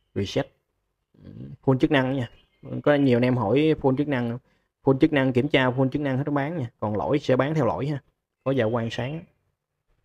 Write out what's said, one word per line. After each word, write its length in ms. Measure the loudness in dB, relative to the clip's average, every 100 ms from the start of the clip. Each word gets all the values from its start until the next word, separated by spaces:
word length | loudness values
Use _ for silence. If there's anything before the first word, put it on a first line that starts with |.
| _ -8
Reset. 320 | -4 -4 -6 _ _ _ _ _ _ _ -20 -16 -16 -4 0
Full 120 | 2
chức 140 | 2
năng 240 | 2 0 -2
nha. 140 | -6 -12 _ _ -12 -4
Có 120 | 0 2
nhiều 220 | 4 4
anh 80 | 2
em 120 | 2
hỏi 380 | 2 2 2 2
full 160 | 0 0
chức 100 | 0
năng. 300 | -2 -4 -6 -12 _ _ _
Full 140 | 0 4
chức 160 | 4
năng 200 | 4 2
kiểm 140 | 2 2
tra, 220 | 2 2
full 200 | 2 0
chức 120 | 0
năng 160 | -2 -2
hết 140 | -2
bán 260 | -2 -2 -6
nha. 120 | -8 -6
Còn 180 | -6 -4
lỗi 220 | -2 -2
sẽ 160 | 2 0
bán 200 | 0 0
theo 100 | 0
lỗi 220 | -2 -4
ha. 120 | -6 -10 _ _ _
Có 80 | -4
giờ 140 | 0 0
quan 240 | -2 -4
sáng. 320 | -6 -8 -8 -14 _ _ _ _ _ _ _